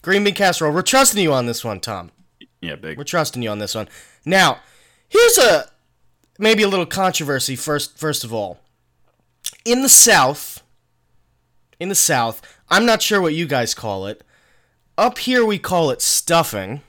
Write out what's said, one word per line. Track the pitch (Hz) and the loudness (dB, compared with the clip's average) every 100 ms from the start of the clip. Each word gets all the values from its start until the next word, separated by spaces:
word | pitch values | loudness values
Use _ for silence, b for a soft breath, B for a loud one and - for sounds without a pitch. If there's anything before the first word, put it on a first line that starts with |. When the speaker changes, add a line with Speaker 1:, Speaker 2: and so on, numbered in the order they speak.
Speaker 1:
green | 170 196 | 0 2
bean | 202 | 2
casserole. | 190 196 170 156 | 2 0 2 0
We're | 156 | 0
trusting | 180 262 269 208 | 2 4 4 2
you | 165 | 2
on | 135 | 0
this | 120 113 | -2 -6
one, | 117 98 | -8 -8
Tom. | - 98 87 _ _ _ - _ | -8 -10 -12 _ _ _ -20 _
Speaker 2:
Yeah, | 85 71 | -12 -10
big. | 78 76 | -12 -12
Speaker 1:
We're | |
trusting | 143 175 147 123 | -4 -4 -4 -6
you | 113 | -6
on | 104 | -6
this | 104 | -6
one. | 110 101 B B B | -8 -10 B B B
Now, | 156 190 165 - b b b b b | -2 2 2 0 b b b b b
here's | 415 466 - | 4 6 6
a, | 240 160 - _ _ _ _ _ _ - | 4 4 -2 _ _ _ _ _ _ -2
maybe | 214 220 | 0 2
a | 202 | 2
little | 190 165 | 0 -2
controversy | 190 190 175 147 135 - | -2 -2 -2 -4 -4 -4
first, | 127 156 147 - _ | -6 -4 -4 -6 _
first | 156 135 | -6 -6
of | 113 | -6
all. | 113 98 87 _ _ _ _ _ _ _ _ - - | -8 -8 -12 _ _ _ _ _ _ _ _ -12 -8
In | - 247 | -2 0
the | 269 | 4
South, | - 233 185 131 147 - - _ _ _ _ _ _ _ _ _ _ _ _ | 6 6 6 4 0 -14 -18 _ _ _ _ _ _ _ _ _ _ _ _
in | 180 | -4
the | |
South, | 196 - 135 117 110 b b _ | 0 0 0 -2 -6 b b _
I'm | 180 233 | 2 2
not | 220 | 2
sure | - 202 | 0 0
what | 170 | 0
you | 156 170 | -2 -2
guys | 131 113 | -2 -2
call | - 110 98 98 | -6 -6 -6 -8
it. | 110 _ _ _ _ _ _ _ - | -12 _ _ _ _ _ _ _ -2
Up | 240 240 | -2 -2
here, | - 254 | -2 0
we | 220 202 | 0 -2
call | - 180 156 | -2 0 0
it | 123 | -2
stuffing. | - - - 170 160 104 95 143 | -2 -2 0 0 0 -6 -8 -12